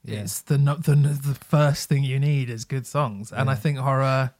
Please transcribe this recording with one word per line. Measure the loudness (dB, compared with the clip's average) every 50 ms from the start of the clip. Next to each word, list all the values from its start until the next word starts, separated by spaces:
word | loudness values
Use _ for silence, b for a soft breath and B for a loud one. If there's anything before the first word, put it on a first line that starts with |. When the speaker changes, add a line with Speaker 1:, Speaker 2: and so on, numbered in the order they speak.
| -12
Speaker 1:
Yeah. | -10 -8 -8
Speaker 2:
it's | -6 -8 -8 -8
the, | -2 0 2
no-, | 2 4 2 2
the, | 0 2 4 4
the | 4 4 4 2 -2 -4 -4 -6
first | -6 -4 0 2 4 4 4 2 0 -2 -2
thing | 0 0 0
you | 0 0 0
need | 2 2 2 0 -2 -4
is | -6 -10 -8
good | -6 -6 -6 -6
songs. | -4 -4 -2 -2 -2 -4 -8 -12 -8
And | -4 -2 0 0
I | 0
Speaker 1:
Yeah. | 0
Speaker 2:
think | 0 -2 -2 0
horror | 0 0 2 2 2 2 2 0 0 -2 -6